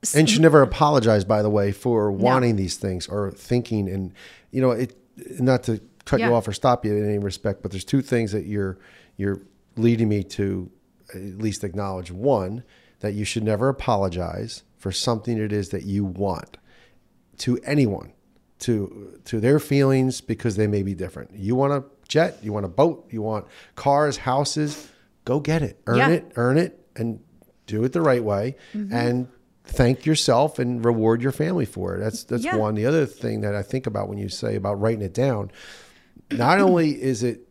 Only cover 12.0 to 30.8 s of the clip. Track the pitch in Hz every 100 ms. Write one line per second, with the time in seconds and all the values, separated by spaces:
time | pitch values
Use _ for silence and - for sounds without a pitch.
12 | 87 90 127 120 92 113 - _ _ _
13 | 107 104 101 117 107 104 131 135 - 107
14 | 98 87 85 87 113 - _ _ 98 92
15 | - 113 110 113 110 104 95 95 101 98
16 | 98 90 98 87 - - _ _ _ _
17 | _ _ _ _ - 127 - 147 123 92
18 | - _ _ _ _ _ - 113 95 101
19 | 98 - - 113 113 147 147 139 135 135
20 | 131 127 - 110 120 98 107 104 98 92
21 | 90 - - 104 98 123 139 143 139 _
22 | _ 151 175 - 107 107 95 82 160 156
23 | - 113 107 107 98 - - - 143 143
24 | 147 127 131 131 143 151 151 147 - _
25 | _ _ - 135 143 160 131 - - 120
26 | 262 170 - - 120 143 180 - _ -
27 | 117 107 _ _ _ _ - 107 127 170
28 | 160 123 107 101 117 135 - 208 202 120
29 | 120 123 123 _ _ _ - - 120 131
30 | 156 156 - 120 151 - 123 123